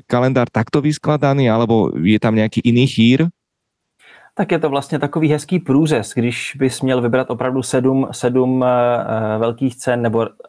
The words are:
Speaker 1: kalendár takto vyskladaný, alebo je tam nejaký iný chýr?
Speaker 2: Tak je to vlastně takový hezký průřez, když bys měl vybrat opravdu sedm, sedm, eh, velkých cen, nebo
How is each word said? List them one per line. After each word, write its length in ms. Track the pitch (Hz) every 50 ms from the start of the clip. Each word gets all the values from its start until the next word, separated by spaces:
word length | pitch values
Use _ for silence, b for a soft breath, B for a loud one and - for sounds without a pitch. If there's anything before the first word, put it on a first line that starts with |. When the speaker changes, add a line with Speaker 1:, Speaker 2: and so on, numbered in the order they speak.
| -
Speaker 1:
kalendár 400 | - - 123 123 131 131 127 120
takto 320 | - - 107 117 - - 151
vyskladaný, 720 | 135 151 147 - - 151 151 147 147 139 139 143 131 117
alebo 400 | 110 113 120 107 113 110 95 - - -
je 240 | 80 98 107 107
tam 160 | - 113 110 110
nejaký 240 | 107 113 - -
iný 240 | - 120 117 120 131
chýr? 400 | 139 - - 117 117 127 135 160 170 - _ _ _ _ _ _ _ _ _ _ _ _ b b b b b b b _
Speaker 2:
Tak 160 | - 196 -
je 60 | 180 156
to 120 | 160 151
vlastně 280 | 139 139 135 - 160 139
takový 320 | 151 143 - 165 160 143
hezký 280 | 151 147 - - 185 180
průřez, 560 | - - 131 143 160 147 151 117 104 - -
když 420 | 127 117 123 117 - - - - 135
bys 240 | 135 131 120 -
měl 180 | - 131 131 123
vybrat 300 | 117 120 117 131 127 -
opravdu 320 | 127 117 127 127 127 135
sedm, 460 | 123 - - 131 123 131 131 135 131 -
sedm, 540 | - - - 123 123 131 127 127 127 131 127
eh, 760 | 127 123 123 123 120 120 117 104 110 113 110 110 107 110 110
velkých 380 | 117 117 117 - 139 127 120
cen, 260 | - - 131 123 120
nebo 260 | 120 117 110 113 113 107 - - -